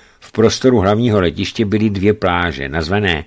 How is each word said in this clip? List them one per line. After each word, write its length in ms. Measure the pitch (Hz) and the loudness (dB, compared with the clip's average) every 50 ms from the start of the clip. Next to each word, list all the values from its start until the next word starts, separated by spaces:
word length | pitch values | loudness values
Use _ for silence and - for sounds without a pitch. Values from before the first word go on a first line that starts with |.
| - _ _ _ | -20 _ _ _
v 120 | - - - | -20 -8 -2
prostoru 460 | 110 113 107 - - - 131 123 110 | 0 2 2 2 2 2 2 2 4
hlavního 420 | 92 98 107 110 123 120 107 101 | 4 2 2 2 2 2 2 2
letiště 440 | 90 82 - - 98 - - - 113 | 0 0 -2 -4 -6 -6 -4 -4 -2
byly 260 | 98 107 107 110 110 | -2 0 0 0 0
dvě 220 | 98 95 92 104 104 | 0 0 0 0 0
pláže, 560 | - 101 92 87 87 87 85 69 67 69 67 | 2 0 0 0 0 0 -2 -4 -6 -8 -6
nazvané 560 | 71 82 78 78 98 104 104 92 82 73 76 | -4 -4 -4 -2 -2 -2 0 0 -2 -2 -6